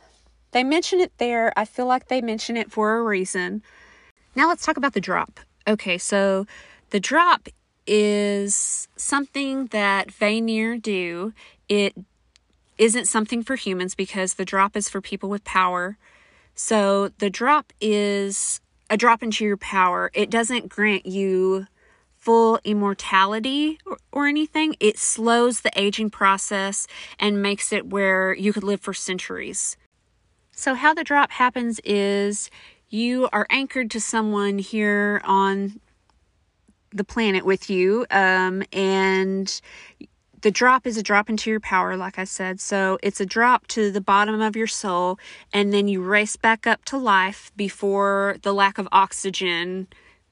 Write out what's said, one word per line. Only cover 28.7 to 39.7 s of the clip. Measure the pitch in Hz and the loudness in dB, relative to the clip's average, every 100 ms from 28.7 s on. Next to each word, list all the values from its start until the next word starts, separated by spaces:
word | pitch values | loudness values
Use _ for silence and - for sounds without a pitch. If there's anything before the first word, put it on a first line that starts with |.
| 202 | -4
for | - | -6
centuries. | 190 - 185 - 180 - - - - _ _ _ _ _ _ _ | -8 -8 -8 -8 -10 -10 -8 -8 -10 _ _ _ _ _ _ _
So | - 277 | -6 -4
how | 254 302 | 2 2
the | 320 | 2
drop | 302 285 269 | 0 2 2
happens | - 247 254 233 220 | 2 0 0 -4 -4
is | - 202 202 202 202 208 - - - _ _ | -2 0 2 0 -2 -4 -10 -16 -20 _ _
you | 214 240 254 247 | -4 -2 0 0
are | 208 - | 0 0
anchored | 262 269 262 226 | -2 -2 -4 -4
to | 226 | -6
someone | - 226 214 202 202 202 | -2 -2 0 0 0 -2
here | 196 220 208 202 208 208 | -4 -2 2 2 2 0
on | - 196 196 196 202 214 - _ _ _ _ _ _ _ _ _ _ | 2 2 4 0 -4 -8 -20 _ _ _ _ _ _ _ _ _ _
the | 202 | -8
planet | 196 233 220 190 190 | -6 -2 0 2 2
with | 190 - | 0 0
you, | 185 185 226 - | 0 2 2 0
um, | 196 190 185 185 190 - | 2 4 4 2 -2 -4
and | 190 190 190 190 190 190 190 190 - - | -2 0 2 2 2 0 -2 -4 -8 -12